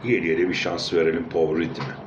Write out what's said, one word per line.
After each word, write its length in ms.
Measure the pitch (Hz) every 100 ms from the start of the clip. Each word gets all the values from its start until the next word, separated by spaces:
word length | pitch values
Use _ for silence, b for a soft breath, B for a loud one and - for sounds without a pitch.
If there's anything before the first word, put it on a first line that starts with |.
Yediye 340 | 117 107 82 80
de 120 | 90
bir 40 |
şans 400 | 78 90 85 -
verelim 300 | 87 80 82 82
Power 280 | 85 78 80
Rhythm'e. 360 | 82 - 69 -